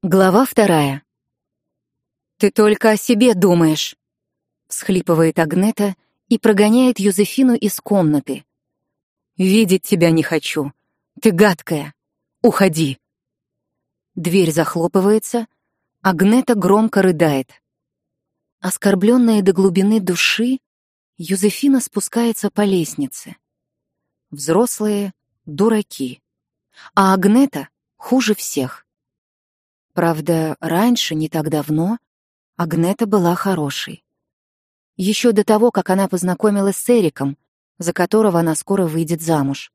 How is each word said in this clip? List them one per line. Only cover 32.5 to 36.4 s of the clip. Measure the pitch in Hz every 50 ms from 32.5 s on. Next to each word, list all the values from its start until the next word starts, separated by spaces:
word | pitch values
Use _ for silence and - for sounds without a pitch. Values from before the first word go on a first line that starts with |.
| _
Агнета | - 170 160 160 165 165 180 196 - 233
была | 202 202 208 175 170 180
хорошей. | 175 - 196 190 165 147 139 - - - - - - _ _ _ _ _ _ _ _ _ _ _ _ _ _ _ _ _ _ _
Еще | - 185 196 214 - - 247 214
до | 202 202
того, | - 220 214 226 240
как | - - 180 -
она | 185 190 196
познакомилась | - - 175 175 180 180 -